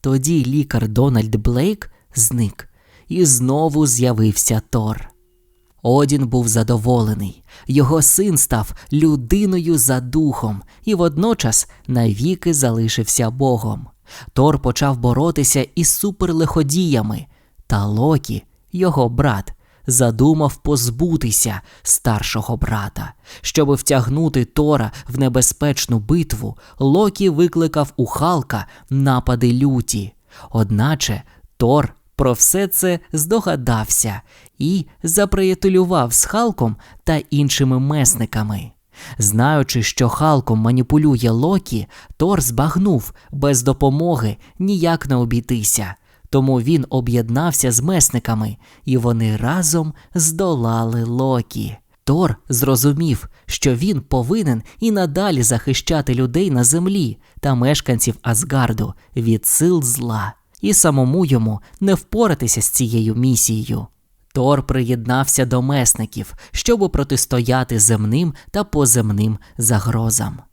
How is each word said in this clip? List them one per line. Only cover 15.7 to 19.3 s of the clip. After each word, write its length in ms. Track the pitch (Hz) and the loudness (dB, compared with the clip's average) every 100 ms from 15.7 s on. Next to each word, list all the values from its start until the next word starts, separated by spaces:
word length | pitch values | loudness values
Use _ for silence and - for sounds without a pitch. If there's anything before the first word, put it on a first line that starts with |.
| - | 0
із 140 | 165 | 0
суперлиходіями, 1400 | - 208 196 180 160 156 165 143 156 180 127 107 107 - _ _ _ - | 0 -4 -2 -2 0 2 2 0 0 2 0 0 -6 -10 _ _ _ -4
та 180 | 107 104 | -2 0
Локі, 580 | 104 139 156 - 104 - _ _ | 0 2 2 0 -10 -10 _ _
його 380 | 180 185 143 120 | -2 0 2 0
брат, 440 | 120 139 | 2 2